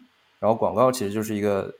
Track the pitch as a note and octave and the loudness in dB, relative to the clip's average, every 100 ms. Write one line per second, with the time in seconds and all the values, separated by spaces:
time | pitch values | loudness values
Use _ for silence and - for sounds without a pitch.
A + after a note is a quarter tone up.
0 | _ _ _ - G#2 A2+ F#2+ E2 B2+ B2+ | _ _ _ -4 0 2 0 2 2 2
1 | G2 G#2+ A2 G#2 G#2 G2 F#2 - | -4 -4 -4 -2 0 0 -2 -8